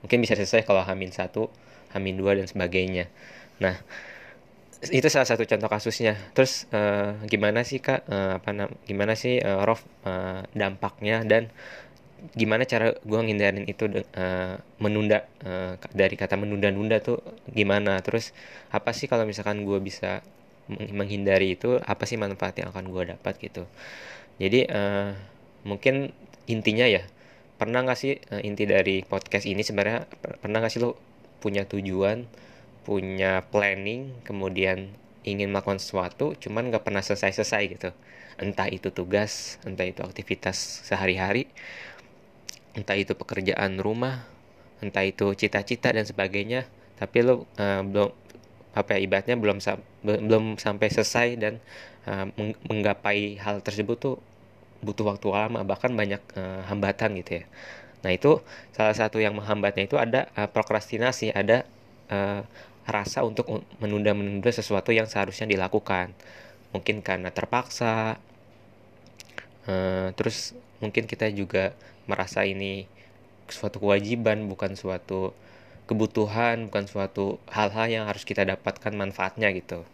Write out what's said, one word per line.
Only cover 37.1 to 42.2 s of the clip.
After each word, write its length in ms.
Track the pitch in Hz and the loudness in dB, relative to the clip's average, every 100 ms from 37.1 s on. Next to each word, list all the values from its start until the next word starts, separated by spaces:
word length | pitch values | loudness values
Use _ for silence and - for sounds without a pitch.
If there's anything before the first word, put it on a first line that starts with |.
| 101 98 95 107 107 101 | 0 0 0 0 0 -2
gitu? 180 | 92 92 - - - - - | -4 -10 -10 -20 -20 -20 -6
Entah 280 | 101 101 - | -4 -2 -2
itu 240 | 92 95 | -2 -6
tugas, 680 | - 90 101 104 - - - | -6 0 2 2 -4 -10 -10
entah 240 | - 95 92 | -10 -4 -4
itu 160 | 92 | -4
aktivitas 800 | 95 - 98 95 92 95 - - - | -10 -10 -6 -2 -2 -2 -8 -10 -4
sehari-hari, 600 | 95 95 92 92 110 - - - - - - - - | 0 2 2 2 0 -2 -10 -18 -16 -16 -18 -20 -20